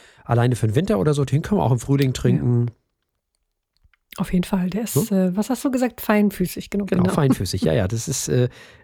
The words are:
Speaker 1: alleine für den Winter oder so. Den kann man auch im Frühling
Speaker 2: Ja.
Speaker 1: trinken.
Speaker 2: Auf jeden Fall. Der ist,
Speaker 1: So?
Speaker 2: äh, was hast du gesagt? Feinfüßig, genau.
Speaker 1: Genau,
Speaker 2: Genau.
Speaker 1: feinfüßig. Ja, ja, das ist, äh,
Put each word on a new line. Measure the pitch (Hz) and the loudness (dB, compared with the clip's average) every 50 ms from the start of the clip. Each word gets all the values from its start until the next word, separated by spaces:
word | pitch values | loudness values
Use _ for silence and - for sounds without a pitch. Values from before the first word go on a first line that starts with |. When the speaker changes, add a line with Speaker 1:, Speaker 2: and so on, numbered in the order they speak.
| - - _ - - | -20 -20 _ -16 -6
Speaker 1:
alleine | - 120 120 120 127 123 | -2 0 2 2 2 2
für | - 120 | 0 0
den | 110 104 | 0 0
Winter | 139 190 196 214 196 | 0 0 2 0 2
oder | 175 156 143 | 2 2 0
so. | 143 139 | 0 0
Den | - 135 151 | 0 0 -2
kann | - - 208 185 | 0 0 0 0
man | - | 2
auch | 117 | 2
im | 127 113 | 0 0
Frühling | - - 139 139 143 131 | 0 0 0 2 2 0
Speaker 2:
Ja. | 123 | 0
Speaker 1:
trinken. | - - 127 180 156 143 123 120 120 120 117 - _ _ _ _ _ _ _ _ _ _ _ _ _ _ _ _ _ _ _ _ _ _ _ _ _ _ _ - - | 0 0 2 2 2 2 0 0 0 0 -2 -6 _ _ _ _ _ _ _ _ _ _ _ _ _ _ _ _ _ _ _ _ _ _ _ _ _ _ _ -10 -8
Speaker 2:
Auf | 185 - | -4 -2
jeden | 190 180 175 | 0 -2 0
Fall. | - 208 185 180 185 | 0 -2 -2 -2 -2
Der | 175 214 | -2 -4
ist, | 240 - - | -4 -2 0
Speaker 1:
So? | - 214 - 202 | 0 0 2 2
Speaker 2:
äh, | 190 185 185 180 | 2 2 0 0
was | 214 208 - | -2 -2 -2
hast | 254 - - | -4 -2 -2
du | 277 | -2
gesagt? | 247 247 254 233 - - | 0 0 -2 -2 -4 -4
Feinfüßig, | - - 214 208 208 202 - - 185 - - - - - | -2 0 2 4 2 2 0 -2 -4 -4 -4 -8 -10 -6
genau. | - 202 202 | -6 -6 -4
Speaker 1:
Genau, | 185 190 180 180 | 0 0 2 2
Speaker 2:
Genau. | 185 180 | 2 2
Speaker 1:
feinfüßig. | 170 143 135 - - 98 92 - 95 | 4 4 2 2 2 -2 -4 -2 -2
Ja, | - - | 0 0
ja, | 151 120 92 101 | 2 2 0 0
das | 117 113 - - | -2 -4 -4 -4
ist, | 135 - - 147 | -6 -4 -4 -2
äh, | 143 123 123 123 - - - - - - | 0 0 0 0 -4 -8 -20 -20 -20 -20